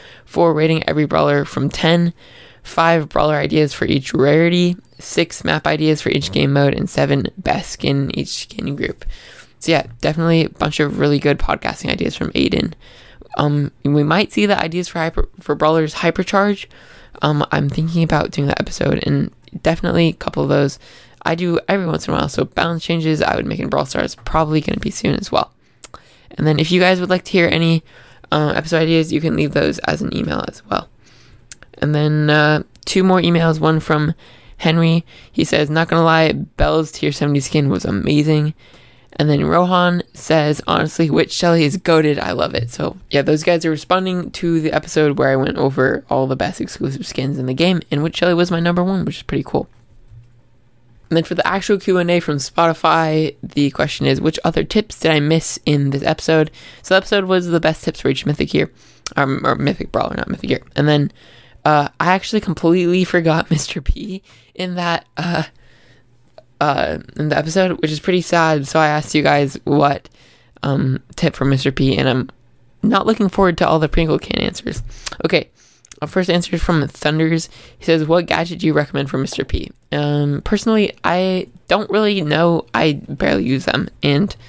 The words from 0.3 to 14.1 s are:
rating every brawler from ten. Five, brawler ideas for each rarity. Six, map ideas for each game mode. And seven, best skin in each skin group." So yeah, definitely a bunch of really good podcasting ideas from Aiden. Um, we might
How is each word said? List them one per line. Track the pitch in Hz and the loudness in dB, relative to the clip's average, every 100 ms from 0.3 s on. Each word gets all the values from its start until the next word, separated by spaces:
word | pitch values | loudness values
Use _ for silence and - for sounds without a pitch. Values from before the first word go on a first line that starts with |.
| - 170 | 0 2
rating | 156 160 160 - | 4 2 0 0
every | 151 151 | 0 0
brawler | 160 147 143 | 2 2 2
from | 147 - 139 | -2 -4 -4
ten. | - 165 170 170 - - - - - | 0 2 4 2 -4 -16 -20 -20 -20
Five, | - - 165 165 151 | -8 0 2 2 0
brawler | - 151 147 | 0 0 0
ideas | 147 156 151 | 0 0 0
for | - | 0
each | - 143 131 | -2 -2 -2
rarity. | 151 139 156 170 175 175 180 - - | 0 4 4 4 2 0 -2 -10 -20
Six, | - - 170 - | -6 -2 -2 -4
map | 165 156 160 | -4 -2 0
ideas | 151 156 151 | 0 2 0
for | - | 0
each | 143 151 | -2 -2
game | - 139 | 0 2
mode. | 139 139 | 2 2
And | - - | 2 -2
seven, | - 143 143 - - | -2 0 0 -2 -6
best | - - - | -4 -4 -4
skin | - 139 139 | -6 -2 -2
in | 135 - | -2 -4
each | - | -8
skin | - - - 139 | -8 -12 -10 -8
group." | 143 - - - - - - - - | -6 -8 -6 -10 -10 -14 -20 -20 -8
So | - | 0
yeah, | 156 - - | 0 -2 -4
definitely | 147 156 165 165 - | -4 0 2 2 0
a | |
bunch | - 151 - | -2 -4 0
of | 147 - | -2 0
really | 143 143 | 0 2
good | 147 139 | 2 0
podcasting | - - - - - | 0 -2 -4 -6 -4
ideas | - - - | -2 -4 -4
from | - | -4
Aiden. | - - - - - - - - - - - | 0 0 0 -4 -8 -20 -20 -20 -20 -12 -4
Um, | 147 147 143 _ | 0 0 -2 _
we | 143 147 | 0 2
might | 147 | 2